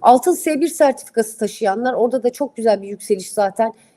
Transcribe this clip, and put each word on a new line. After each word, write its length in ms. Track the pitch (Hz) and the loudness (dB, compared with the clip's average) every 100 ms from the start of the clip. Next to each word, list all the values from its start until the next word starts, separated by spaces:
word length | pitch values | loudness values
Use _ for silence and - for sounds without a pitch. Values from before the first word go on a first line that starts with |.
Altın 320 | - 254 359 | 4 6 4
S 280 | 339 330 302 | 0 -2 -2
bir 60 | 330 | -2
sertifikası 720 | - 285 262 - 226 220 - | 2 2 0 -6 -4 -4 -4
taşıyanlar, 560 | 202 - 208 202 254 | -6 -2 -4 -2 -2
orada 300 | 226 233 254 | 0 0 0
da 60 | 240 | -2
çok 260 | 247 285 - | -4 -6 -2
güzel 260 | 226 202 | 0 0
bir 60 | 196 | -2
yükseliş 440 | 202 - 196 185 | -8 -4 -4 -4
zaten 420 | - 196 196 226 - _ | -2 0 0 -2 -4 _